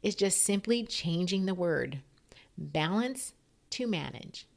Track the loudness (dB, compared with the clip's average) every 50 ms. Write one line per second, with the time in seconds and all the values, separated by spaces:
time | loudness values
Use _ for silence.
0 | 0 -2 0 2 2 4 4 4 4 4 2 2 2 2 0 0 0 -4 -6 -2
1 | 0 0 2 2 2 2 2 2 2 2 0 2 2 2 2 2 0 -2 -4 -8
2 | -10 -12 _ _ _ -20 -20 -20 -20 _ _ -10 -10 -4 -2 0 0 2 2 2
3 | 0 0 -2 -6 -8 -10 -10 _ _ _ _ _ _ _ -6 -4 -2 -2 0 -2
4 | -2 -4 -8 -10 -14 -14 -14 -16 -16 _ _